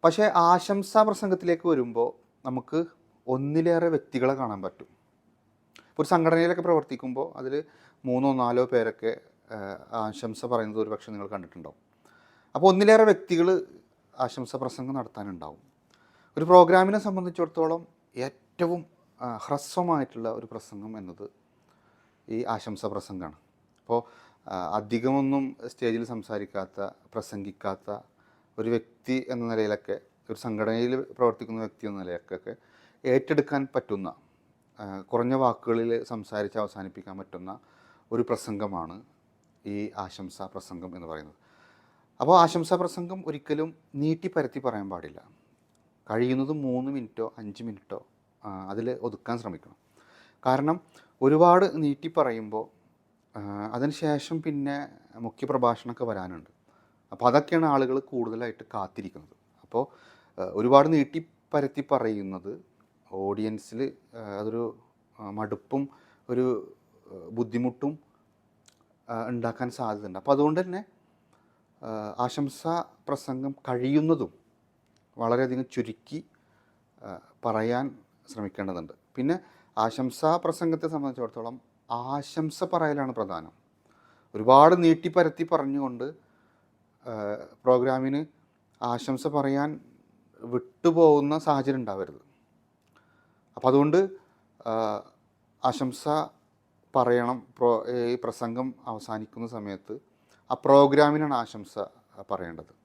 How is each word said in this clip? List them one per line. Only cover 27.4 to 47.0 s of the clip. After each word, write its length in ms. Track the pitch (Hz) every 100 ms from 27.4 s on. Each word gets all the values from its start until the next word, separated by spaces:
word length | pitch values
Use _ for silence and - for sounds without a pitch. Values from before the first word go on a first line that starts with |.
| 101 - 104 98 - 104 - _ _ _ _ -
ഒരു 120 | 113
വ്യക്തി 560 | 117 - _ - 131 123
എന്ന 160 | 127
നിലയിലൊക്കെ, 560 | 117 113 107 104 - - _ _ _
ഒരു 80 | 110
സംഘടനയിൽ 640 | 123 107 107 113 123 131
പ്രവർത്തിക്കുന്ന 580 | - - 123 113 113 113
വ്യക്തി 260 | 107 _ 110
എന്ന 120 | 101
നിലയ്ക്കൊക്കെ 580 | 92 87 _ 110 - 113 _ _ _ _
ഏറ്റെടുക്കാൻ 640 | 131 127 135 151 147 143 135
പറ്റുന്ന, 400 | 135 - 101 90 - _ _ _ _ _ _
ആ, 200 | 104 98
കുറഞ്ഞ 340 | 95 120 120
വാക്കുകളിൽ 680 | 131 131 113 - 117 117 117
സംസാരിച്ച് 540 | - 117 101 104 104 110
അവസാനിപ്പിക്കാൻ 600 | 104 104 98 95 95 95
പറ്റുന്ന 400 | 95 87 92 104 _ _ _ _ _
ഒരു 100 | 113
പ്രസംഗമാണ് 800 | 120 113 - 104 104 90 80 92 123 _ _ _ _ _ -
ഈ 240 | 101 104 104
ആശംസാ 500 | 95 - 95 - 95
പ്രസംഗം 500 | 95 - 87 90 90
എന്ന് 120 | 85
പറയുന്നത്. 260 | 80 76 73 _ _ _ _ _ _ _ _
അപ്പോൾ 200 | 127 180
ആശംസാ 360 | 170 170 160 180
പ്രസംഗം 460 | 180 175 175 190 160
ഒരിക്കലും 480 | 147 143 147 160 165 _
നീട്ടിപ്പരത്തി 640 | 139 151 156 185 175 135 139
പറയാൻ 320 | 127 113 98
പാടില്ല, 320 | 90 80 76 _ _ _ _ _ _ _ _ -
കഴിയുന്നത് 420 | 107 123 131 135
മൂന്ന് 380 | 156 135 123 131
മിനിറ്റോ 440 | 139